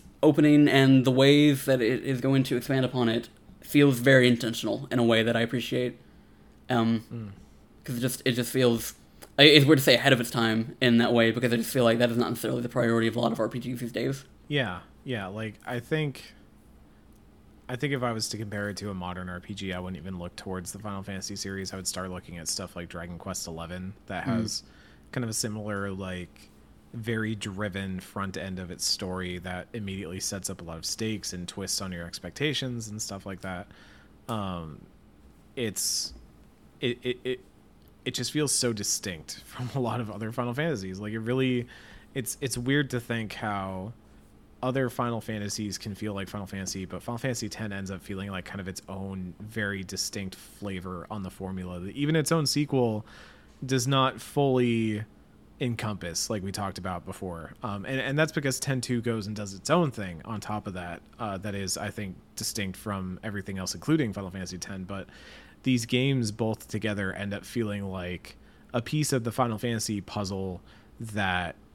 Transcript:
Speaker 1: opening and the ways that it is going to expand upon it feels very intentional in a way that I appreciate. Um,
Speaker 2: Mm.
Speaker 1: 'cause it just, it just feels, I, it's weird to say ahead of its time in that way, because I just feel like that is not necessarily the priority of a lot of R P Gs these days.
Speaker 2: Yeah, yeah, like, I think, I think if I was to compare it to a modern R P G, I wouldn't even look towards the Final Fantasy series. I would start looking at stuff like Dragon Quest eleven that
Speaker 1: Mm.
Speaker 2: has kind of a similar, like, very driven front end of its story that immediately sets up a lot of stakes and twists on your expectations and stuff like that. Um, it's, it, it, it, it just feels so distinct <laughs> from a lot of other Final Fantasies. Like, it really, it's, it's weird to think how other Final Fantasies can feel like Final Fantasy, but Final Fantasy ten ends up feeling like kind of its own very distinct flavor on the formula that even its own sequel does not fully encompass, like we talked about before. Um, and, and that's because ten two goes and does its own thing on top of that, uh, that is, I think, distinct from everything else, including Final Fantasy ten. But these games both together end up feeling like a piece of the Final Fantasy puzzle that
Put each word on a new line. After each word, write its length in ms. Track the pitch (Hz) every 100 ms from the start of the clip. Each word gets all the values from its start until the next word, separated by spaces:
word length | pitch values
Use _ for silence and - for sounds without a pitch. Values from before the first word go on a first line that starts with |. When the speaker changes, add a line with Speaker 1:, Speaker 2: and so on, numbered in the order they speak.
| - -
Speaker 1:
opening 460 | 156 143 151 147 143
and 360 | 135 135 135
the 60 | 127
ways 540 | 127 139 147 147 135 -
that 140 | 131
it 220 | 110 127
is 160 | - 127
going 220 | 135 135
to 120 | 131 123
expand 280 | 120 135
upon 240 | 127 127 117
it 200 | 117 - - - -
feels 380 | - 143 143 120
very 300 | 127 131 123
intentional 580 | 120 117 117 110 113 139
in 80 | 123
a 40 |
way 180 | 117 113
that 140 | 110 117
I 40 |
appreciate. 580 | 113 127 - 127 123 - - - - - - - -
Um, 340 | 123 113 113 -
Speaker 2:
Mm. 160 | 117 107 101 - - - -
Speaker 1:
'cause 140 | - 120
it 20 |
just, 220 | 131 -
it 80 | -
just 180 | 120 117
feels, 440 | 131 123 117 - - - - - -
I, 40 |
it's 220 | 147 147 139
weird 120 | 147
to 60 |
say 100 | 139
ahead 180 | 120 139
of 80 | 127
its 100 | 120
time 460 | 120 113 110 113 -
in 180 | 123 117
that 140 | 117
way, 180 | 117 113
because 220 | 113 123
I 40 | 117
just 140 | 117
feel 120 | 131
like 140 | 117 117
that 120 | 120
is 60 | 117
not 140 | 95
necessarily 320 | 123 113 123
the 60 | 120
priority 380 | 131 120 117 113
of 80 | 117
a 40 |
lot 120 | 113
of 80 | 110
R 80 | 110
P 100 | 123
Gs 220 | 117 120
these 120 | 120
days. 320 | 110 135 135 - - -
Speaker 2:
Yeah, 320 | 143 113 87 - -
yeah, 220 | - 117 95
like, 280 | 107 110 101 -
I 140 | 123
think, 540 | 117 156 151 127 - - - - - - - - - - - - - - -
I 80 | 123
think 160 | 147
if 80 | 135
I 100 | 123
was 160 | 110 -
to 80 | 107
compare 300 | 107 104 101
it 60 | 95
to 120 | 104
a 40 |
modern 340 | 95 90 90 90
R 120 | 87
P 120 | -
G, 180 | 98 95
I 60 | 90
wouldn't 220 | 92 92
even 180 | 90 92
look 160 | 87 -
towards 360 | 98 92 87
the 60 | 98
Final 240 | 107 98
Fantasy 340 | 98 95 95 101
series. 360 | 98 98 95
I 40 | 95
would 100 | 90
start 240 | 92 92
looking 280 | 90 - 85
at 100 | 80
stuff 280 | - 92 90
like 120 | 87
Dragon 300 | 87 85 85
Quest 280 | 98 92 -
eleven 460 | 82 82 90 92 107 -
that 180 | 92
Speaker 1:
Mm. 160 | - 113
Speaker 2:
has 220 | 107 - - - - - -
kind 120 | 135
of 60 | 117
a 40 |
similar, 560 | 107 113 107 107 101 98
like, 600 | 95 95 90 87 - - - - - -
very 420 | 117 110 113 110
driven 640 | 110 104 95 104 95 98 92
front 380 | - - 98 90
end 240 | 95 92
of 100 | 87
its 140 | 87
story 540 | - - 95 90 90 90
that 280 | 92 90 -
immediately 480 | 117 98 95 85 92
sets 280 | - 98 90
up 120 | 92
a 40 |
lot 120 | 85 82
of 60 |
stakes 480 | - - 110 104 -
and 160 | 90 87
twists 320 | - 95 -
on 100 | 95
your 160 | 87 85
expectations 800 | - 90 - 151 131 131 120 110
and 140 | 107
stuff 240 | - 98 98
like 140 | 92
that. 260 | 95 90 101 - - - - - -
Um, 520 | 110 98 87 80 71 - - - - - - - -
it's, 580 | 113 87 - - - - - - - - - -
it, 180 | 127 120
it, 160 | 123 123
it, 160 | 127 123 - - - - - -
it 100 | 131
just 160 | 131 120
feels 220 | 151 147
so 200 | - 123
distinct 680 | 107 98 - 101 82 - -
<laughs> 40 |
from 240 | - - 127
a 60 | 135
lot 200 | 120 123
of 80 | 110
other 200 | 101 110
Final 240 | 120 120
Fantasies. 460 | 123 165 123 95 92
Like, 120 | 104
it 80 | 110
really, 460 | 110 131 131 123 120 - - - -
it's, 220 | 139 113 -
it's 160 | 131 123
weird 320 | 123 143 135
to 100 | 123
think 320 | 117 117 107
how 600 | - 110 101 95 95 101 - - - - - - -
other 260 | 127 131 123
Final 320 | - 120 117
Fantasies 560 | - 107 101 - 104 92
can 180 | 110 95
feel 180 | 107
like 140 | 98 95
Final 180 | 104 95
Fantasy, 380 | 98 95 98
but 180 | 92 87
Final 160 | - 120
Fantasy 300 | 135 113 104
ten 240 | - 110
ends 180 | 98 95
up 120 | 95
feeling 280 | - 98 101
like 140 | 95
kind 160 | 87 101
of 80 | 92
its 120 | 92 -
own 460 | 95 98 95 90 -
very 420 | 107 110 101 98
distinct 520 | 92 92 - 104 95 -
flavor 720 | - - 101 95 92 90 -
on 120 | 107
the 80 | 92
formula 500 | - 95 95 90 87
that 140 | 95 131
even 200 | 143 160
its 140 | 143
own 140 | 165 143
sequel 580 | 143 147 135 120 107 - - - - - - 127
does 200 | 131 123
not 340 | 135 131 107
fully 800 | - 151 139 127 123 113 110 107 104 - - - - -
encompass, 680 | 127 113 110 101 87 82 -
like 120 | 107
we 80 | 98
talked 280 | 95 98 92
about 260 | 92 90 92
before. 460 | - 95 82 76 -
Um, 220 | 110 101
and, 160 | 98 131
and 180 | 123 143
that's 140 | 156
because 260 | - 139 127
ten 220 | - 131
two 220 | 120 120
goes 240 | 117 113 101
and 100 | 107
does 160 | 101
its 140 | 95 107
own 220 | 170 156
thing 320 | 113 95 82
on 160 | - 107
top 260 | - 107 101
of 60 |
that, 280 | 90 87 85 - -
uh, 180 | 110 98
that 160 | 104
is, 220 | 98 95 -
I 140 | 101
think, 260 | 104 101 90 -
distinct 420 | - - 110 95 90
from 420 | 107 98 92 92
everything 360 | 110 101 95 95
else, 160 | 92
including 400 | 85 139 156 120
Final 160 | 98 95
Fantasy 260 | 95 90 90
ten. 280 | - 98
But 240 | 90 98 - - - - - -
these 220 | 131 127
games 480 | 117 123 135 135 110
both 360 | 104 113 107 -
together 440 | 107 110 101 95
end 220 | - 101
up 100 | 101
feeling 400 | - 120 107 101
like 520 | 98 92 90 90 - - - - -
a 80 | 120
piece 320 | 117 151 147
of 120 | 135
the 60 | 113
Final 260 | 110 120 107
Fantasy 420 | 120 117 117 104
puzzle 640 | 90 104 95 98 95 90 - - - -
that 540 | 113 104 95 90 85 - -